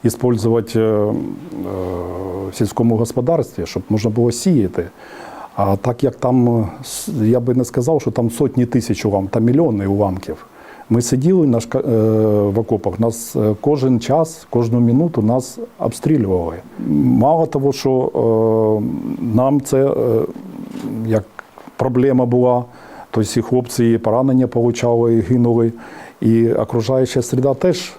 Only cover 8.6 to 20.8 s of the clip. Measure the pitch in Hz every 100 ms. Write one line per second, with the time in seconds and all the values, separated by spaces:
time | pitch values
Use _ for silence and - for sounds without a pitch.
8.6 | 120 123 113 107 110 98 98 107 117 135
9.6 | 170 107 98 98 98 92 - - - -
10.6 | - - - 117 120 127 151 185 151 117
11.6 | 113 131 - 113 110 110 110 104 101 101
12.6 | 113 107 98 90 113 117 - 131 107 104
13.6 | 143 147 131 123 117 147 160 - - 120
14.6 | 117 120 120 123 170 165 107 127 127 -
15.6 | 233 - - - 151 151 101 92 82 -
16.6 | - - 117 - 131 127 127 165 160 143
17.6 | 139 135 135 131 127 - 117 113 113 110
18.6 | 110 107 107 - - - 120 113 131 143
19.6 | 139 135 139 - 120 113 - - - -
20.6 | - -